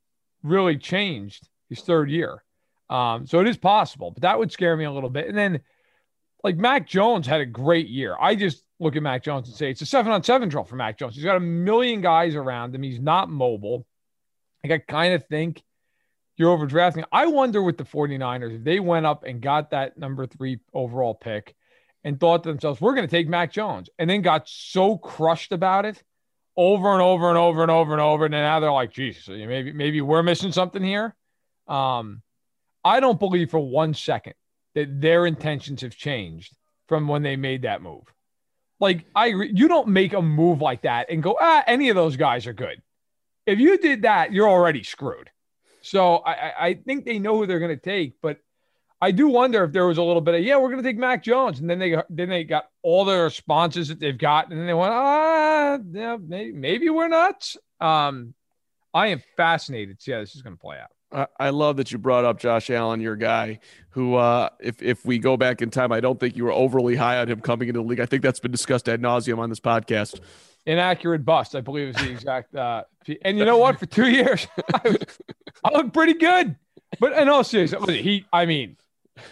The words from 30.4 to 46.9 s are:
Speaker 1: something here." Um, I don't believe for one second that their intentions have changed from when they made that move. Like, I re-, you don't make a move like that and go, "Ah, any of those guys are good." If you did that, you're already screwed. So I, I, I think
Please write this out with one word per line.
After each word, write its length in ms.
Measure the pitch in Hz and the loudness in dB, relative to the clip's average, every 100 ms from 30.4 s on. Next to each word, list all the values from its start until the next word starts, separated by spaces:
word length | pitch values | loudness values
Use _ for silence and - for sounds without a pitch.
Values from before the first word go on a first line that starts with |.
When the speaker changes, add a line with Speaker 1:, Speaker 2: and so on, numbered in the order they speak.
| 185 | -2
Speaker 1:
something 320 | 175 185 196 | -2 -2 -2
here." 320 | 190 202 226 - _ _ _ _ - | -4 -4 -6 -10 _ _ _ _ -8
Um, 540 | 143 131 123 110 104 _ _ _ _ _ _ | -4 -2 -4 -6 -16 _ _ _ _ _ _
I 140 | 175 233 | 2 4
don't 220 | 262 196 | 2 0
believe 320 | 202 180 160 | 0 0 0
for 80 | 160 | -2
one 340 | 135 135 160 | -2 0 0
second 400 | 151 - 120 104 - _ _ _ | -2 -4 -6 -8 -20 _ _ _
that 260 | 151 143 139 | -6 -4 0
their 260 | 160 170 175 | 4 4 2
intentions 560 | 160 156 147 143 131 | -2 -4 -6 -8 -12
have 140 | 127 - | -12 -12
changed 600 | 147 127 90 80 90 _ _ _ _ | -8 -8 -8 -16 -20 _ _ _ _
from 180 | 160 147 | -2 0
when 160 | 147 | -2
they 140 | 147 135 | -2 -4
made 260 | 135 131 | -6 -4
that 200 | 120 98 | -4 -6
move. 200 | 85 76 _ _ _ _ _ _ _ _ | -10 -18 _ _ _ _ _ _ _ _
Like, 240 | 196 175 - | 0 0 -2
I 140 | 202 240 | 0 2
re-, 240 | 190 208 | 0 0
you 140 | 196 311 | 4 6
don't 180 | 339 226 | 4 4
make 260 | 190 190 | 2 2
a 80 | 202 | 0
move 400 | 165 151 170 156 | 0 4 4 4
like 220 | 147 123 | 0 -2
that 260 | 143 120 - | -2 -2 -2
and 140 | 160 | -2
go, 160 | 165 226 | 0 2
"Ah, 220 | 330 311 - | 4 4 4
any 200 | 247 269 | 2 2
of 60 | |
those 220 | 190 165 131 | 4 2 2
guys 320 | 147 123 117 | 0 0 -6
are 40 | |
good." 300 | 107 104 65 _ _ _ _ _ _ - | -10 -10 -12 _ _ _ _ _ _ -2
If 140 | 202 | 4
you 180 | 294 381 | 6 6
did 240 | 330 254 | 2 2
that, 300 | 220 196 160 | 2 2 2
you're 180 | 196 214 | 4 6
already 320 | 185 175 147 | 6 4 2
screwed. 480 | 95 - 139 - - _ _ _ _ _ | -8 -10 -10 -10 -16 _ _ _ _ _
So 340 | - 190 180 170 | -4 2 4 4
I, 160 | - | 0
I, 340 | 160 156 - 170 | -4 -6 -2 -2
I 80 | |
think 300 | 185 247 | -2 -6